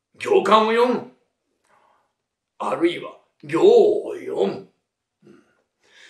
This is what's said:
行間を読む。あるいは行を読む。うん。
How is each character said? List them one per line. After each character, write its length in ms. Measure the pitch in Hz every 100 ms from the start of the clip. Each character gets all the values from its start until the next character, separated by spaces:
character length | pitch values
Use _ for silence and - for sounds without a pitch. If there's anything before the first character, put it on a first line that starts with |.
| _ -
行 260 | - 190
間 240 | 190 220 220
を 40 |
読 220 | 233 247
む。 180 | 220 - _ _ _ _ _ _ _ _ _ _ _ _ _ _ -
あ 180 | - 135
る 120 | 170
い 140 | 151
は 140 | - - _ _
行 180 | 147 160
を 540 | 285 226 - - - -
読 320 | - - 196
む。 220 | - - _ _ _ _ _ _
う 40 |
ん。 100 | - _ _ _ _ _ _ -